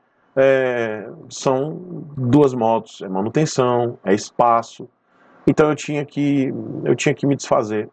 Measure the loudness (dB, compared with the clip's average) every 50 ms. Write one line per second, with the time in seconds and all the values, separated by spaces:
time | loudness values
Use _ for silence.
0 | _ _ _ _ _ _ _ 2 4 4 4 4 2 0 -2 -2 -4 -4 -6 -8
1 | -10 -14 -16 -18 -18 -18 -16 -4 -2 0 0 0 -2 -4 -8 -10 -12 -12 -14 -14
2 | -14 -12 -8 -6 0 2 4 6 6 4 2 0 0 0 0 0 -2 -8 -14 -14
3 | -10 -6 -4 -4 -4 -2 0 0 -2 0 0 0 0 2 2 0 0 -2 -4 -6
4 | -2 -2 0 0 -2 -6 0 2 4 4 4 2 0 -4 -12 -18 -20 -20 _ _
5 | _ _ _ _ _ _ _ _ _ 0 4 4 4 2 2 -2 -4 -6 -4 -4
6 | -6 -6 -4 -2 0 0 2 0 0 -2 -4 -6 -10 -10 -10 -6 0 0 0 2
7 | 2 0 0 0 0 0 0 0 0 0 0 0 2 0 -2 -4 -4 -6